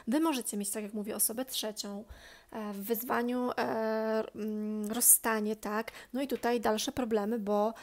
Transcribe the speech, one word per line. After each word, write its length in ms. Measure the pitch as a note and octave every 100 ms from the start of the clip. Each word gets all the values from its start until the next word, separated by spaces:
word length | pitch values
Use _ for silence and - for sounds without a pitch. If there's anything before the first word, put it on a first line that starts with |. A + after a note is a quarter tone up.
| -
wy 140 | D4
możecie 360 | D#4+ C4 A3+ G#3
mieć, 140 | G3+
tak 120 | A3
jak 120 | G#3
mówię, 220 | G#3+ G#3 G#3+
osobę 280 | - A3+
trzecią, 600 | C4 - A3 G#3 G3+ G3+ A3+ - - - -
e, 220 | A3+ G#3
w 120 | G3+
wyzwaniu, 680 | G3+ A3+ A#3+ A#3 A#3+ B3 B3
e, 760 | - A#3+ A3+ A3 A3 A3 A3 -
mm, 580 | - G#3+ G#3+ G#3+ G#3+ G#3
rozstanie, 640 | A#3 A#3+ - A#3+ A3 G#3+ G#3+
tak? 360 | G#3 G#3+ A3+ - -
No 100 | B3
i 60 | C#4
tutaj 320 | A#3 A#3 A#3+
dalsze 320 | A3+ G#3+ -
problemy, 460 | C4 A#3+ A3 G3+ A#3
bo, 360 | G3+ G#3 G#3+ A3+